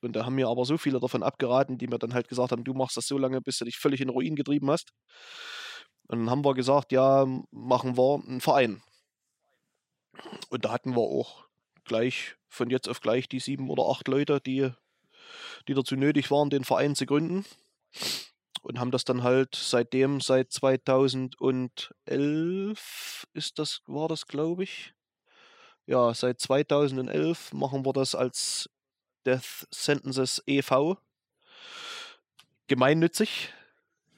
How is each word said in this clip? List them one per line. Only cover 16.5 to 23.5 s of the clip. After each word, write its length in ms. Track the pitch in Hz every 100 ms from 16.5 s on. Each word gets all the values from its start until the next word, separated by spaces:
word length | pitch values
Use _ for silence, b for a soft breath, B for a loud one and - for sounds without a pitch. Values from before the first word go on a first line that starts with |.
den 120 | 139
Verein 320 | 127 104 143 143
zu 100 | 135
gründen. 400 | 143 165 185 196 - _ _ _ B B B B _ _ - -
Und 120 | 120
haben 100 | 123
das 140 | 127 -
dann 180 | 123
halt 320 | 123 131 131 -
seitdem, 640 | - 120 120 131 135 139
seit 320 | - 131 127
zweitausendelf 2750 | - 135 131 - 131 135 131 127 - 131 127 127 - - - - 139 143 151 165 190 196 214 - - - - -
ist 280 | 160 151